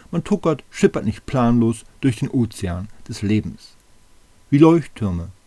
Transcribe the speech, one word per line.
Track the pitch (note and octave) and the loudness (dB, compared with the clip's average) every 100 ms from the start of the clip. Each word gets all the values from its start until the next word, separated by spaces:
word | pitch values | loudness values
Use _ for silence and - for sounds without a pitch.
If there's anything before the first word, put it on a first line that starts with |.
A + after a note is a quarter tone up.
| - | -8
Man | F3 | -6
tuckert, | - G3 E3+ D3+ - | -2 0 0 -2 -6
schippert | - G3 - | 2 2 2
nicht | G2+ - - | -4 -6 -4
planlos | C3+ A#2+ A#2+ A2+ A#2 - - | 0 2 4 2 0 -10 -4
durch | C3+ - | -2 -2
den | C3+ | -2
Ozean | C3+ A2 - F#2 F2 G2 - - | -2 -2 -4 -8 -8 -10 -14 -14
des | A#2 | -6
Lebens. | G2+ G#2+ F2 - - - _ - - - _ _ - | -2 0 -2 -10 -20 -20 _ -20 -20 -20 _ _ -2
Wie | C#3+ | 6
Leuchttürme | D#3+ E3+ - - G2+ E2+ F2 - | 6 6 0 -6 -4 -4 -8 -14